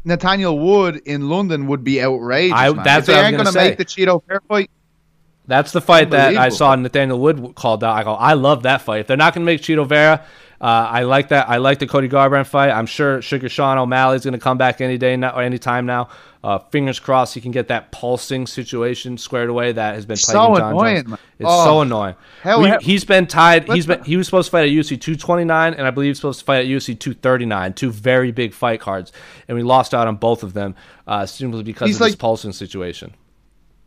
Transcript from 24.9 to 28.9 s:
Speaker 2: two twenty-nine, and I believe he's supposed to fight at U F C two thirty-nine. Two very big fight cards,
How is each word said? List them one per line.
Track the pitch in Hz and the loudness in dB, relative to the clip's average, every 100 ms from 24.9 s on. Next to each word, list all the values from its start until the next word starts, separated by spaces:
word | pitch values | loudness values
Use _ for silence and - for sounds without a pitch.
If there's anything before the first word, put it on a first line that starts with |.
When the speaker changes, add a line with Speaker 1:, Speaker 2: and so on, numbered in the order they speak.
| 127 | -4
Speaker 2:
two | - 160 | -6 -6
twenty-nine, | - 175 170 160 165 | -2 0 0 0 0
and | 156 135 | -2 -4
I | |
believe | 131 143 | -2 -2
he's | 139 | -2
supposed | 143 127 | -6 -6
to | - | -2
fight | 135 | 0
at | 127 | 0
U | 135 | -4
F | |
C | 131 | -6
two | 117 139 117 | -8 -10 -4
thirty-nine. | 131 127 117 101 92 | 0 0 -2 -4 -4
Two | 95 131 | -4 -6
very | 104 123 127 127 | -4 0 2 0
big | 117 117 | -2 -6
fight | - 120 113 | -4 -4 -4
cards, | - | -6